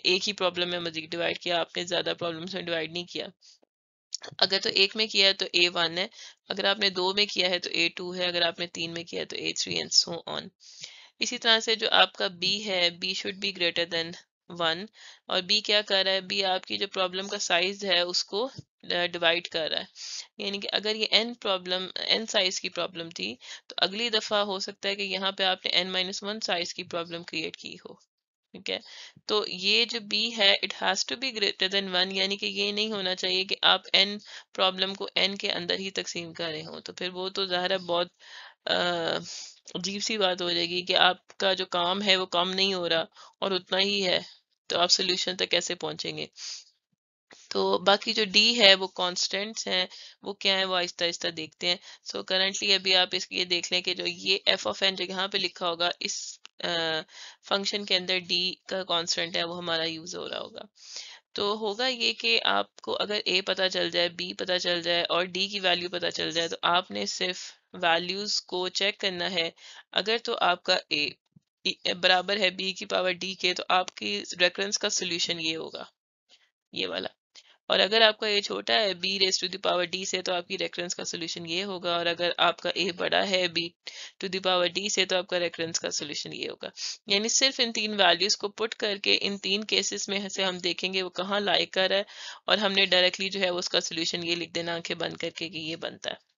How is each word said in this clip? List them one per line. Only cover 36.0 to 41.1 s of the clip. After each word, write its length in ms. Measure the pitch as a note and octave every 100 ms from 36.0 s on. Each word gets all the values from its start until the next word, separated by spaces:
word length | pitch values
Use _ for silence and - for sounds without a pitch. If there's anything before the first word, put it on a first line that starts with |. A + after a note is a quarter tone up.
| F3+ F3+ E3
कर 160 | E3 E3+
रहे 120 | D#3
हो, 180 | D#3+ D#3
तो 140 | -
फिर 160 | F3 F#3
वो 200 | F3+ F#3+
तो 160 | G3
ज़ाहिर 260 | F#3+ F3+ F3+
है 60 | F#3+
बहुत, 340 | F3 E3+ F3 _ - - - - -
अ, 60 | F3+ F3+ E3+ E3 D#3+ F3 - - - -
अजीब 260 | F#3 F#3 G3+
सी 160 | - A3
बात 240 | F#3 F3+
हो 120 | F3
जाएगी 280 | E3+ E3+ F3+
कि 120 | F3+
आपका 600 | F3+ F3+